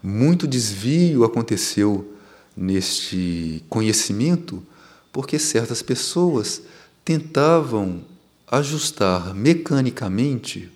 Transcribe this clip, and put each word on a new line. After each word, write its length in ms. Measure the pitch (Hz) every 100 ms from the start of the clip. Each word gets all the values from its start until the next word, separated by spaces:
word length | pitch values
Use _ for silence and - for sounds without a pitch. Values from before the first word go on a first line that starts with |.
Muito 440 | 95 104 139 175 160
desvio 760 | 127 107 98 113 160 175 139
aconteceu 880 | 113 117 113 98 - - 104 98 98 - - - _ -
neste 1040 | 92 95 92 - - 92 90 85 82 80 -
conhecimento, 960 | 113 110 104 - 101 143 175 170 95 - - - - _
porque 260 | - 135 151
certas 440 | - 113 117 117
pessoas 800 | - 123 - 170 175 135 101 - - - - _
tentavam 1000 | - 160 160 - 151 165 143 110 95 87 - - _ _ _
ajustar 840 | 127 143 151 - - 98 92 90
mecanicamente 1400 | 95 127 170 - 143 127 - 104 98 139 123 - - 87